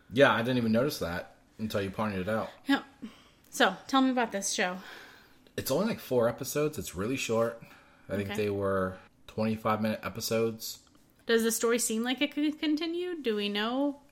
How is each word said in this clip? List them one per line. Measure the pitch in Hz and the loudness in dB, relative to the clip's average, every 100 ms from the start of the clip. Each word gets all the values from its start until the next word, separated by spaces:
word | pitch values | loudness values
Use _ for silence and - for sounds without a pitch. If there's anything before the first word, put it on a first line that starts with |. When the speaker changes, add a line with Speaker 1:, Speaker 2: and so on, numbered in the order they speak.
| _ | _
Speaker 1:
Yeah, | 107 135 | 4 6
I | 110 | 6
didn't | 117 127 | 2 2
even | 113 | 4
notice | 110 143 - | 4 2 -2
that | 85 87 - - _ - | -4 -6 -8 -18 _ -10
until | 107 107 | -4 -2
you | 98 | -4
pointed | 95 107 95 | -2 -2 -2
it | 90 | -2
out. | 110 98 - - | -2 -4 -8 0
Speaker 2:
Yeah. | 277 - - 214 - - _ - | 0 0 -14 -16 -16 -20 _ -16
So, | - 240 180 - | 2 2 2 0
tell | 269 | 4
me | 262 | 4
about | 254 226 | 2 -2
this | 196 196 | -2 -4
show. | - 185 185 - - - - - - - - | -2 -2 -2 -10 -18 -20 -20 -20 -20 -12 -8
Speaker 1:
It's | 101 | 0
only, | 135 220 | 2 2
like, | 196 | -2
four | - 127 117 | 0 4 4
episodes. | 120 131 147 151 151 | 2 -4 0 0 -2
It's | 90 | -8
really | 85 104 135 | -4 -2 -2
short. | - 113 117 - - - - - - | 0 2 2 -2 -14 -20 -20 -20 -6
I | 95 | -4
think | 98 | -2
Speaker 2:
Okay. | 101 | 0
Speaker 1:
they | 104 | 0
were | 101 98 98 92 92 - _ - | 0 2 2 0 -4 -16 _ -12
twenty-five | - 110 110 - 107 | -2 0 0 0 0
minute | 110 107 | 0 -2
episodes. | 98 113 - 113 113 110 - - - - _ _ - | -4 -6 -2 0 0 -2 -10 -12 -18 -20 _ _ 0
Speaker 2:
Does | 226 | 2
the | 226 | 2
story | 226 233 240 | 2 2 2
seem | - 220 | 2 0
like | 240 254 | -2 0
it | 285 | 0
could | 294 302 302 | 0 -2 0
continue? | 311 302 330 339 359 339 | 0 0 0 -4 -4 -4
Do | 247 | -2
we | 208 208 | -2 0
know? | 208 220 254 285 277 - | 0 0 0 0 -2 -14